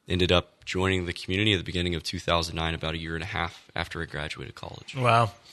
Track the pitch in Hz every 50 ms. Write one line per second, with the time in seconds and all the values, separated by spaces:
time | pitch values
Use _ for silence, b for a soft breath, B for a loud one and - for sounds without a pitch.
0 | _ - - 90 90 85 90 87 - - _ _ - - - 92 95 95 95 92
1 | 87 85 85 - - - 92 98 107 110 104 87 - 85 82 90 87 90 85 80
2 | - - - 87 - - 85 85 82 82 85 82 82 82 82 80 80 80 80 82
3 | 82 80 82 80 80 - - 82 85 82 - - - - - - 82 - - 87
4 | 82 76 - 73 73 78 - 71 67 - - - - - - - - - - 135
5 | 123 120 113 117 117 104 - - B B